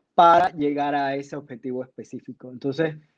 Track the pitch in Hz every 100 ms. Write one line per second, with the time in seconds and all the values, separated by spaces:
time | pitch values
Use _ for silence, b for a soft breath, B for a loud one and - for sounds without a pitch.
0 | _ - 170 170 180 175 147 143 143 143
1 | 139 139 139 147 147 123 131 127 131 -
2 | 107 123 - - 127 127 139 131 160 156
3 | _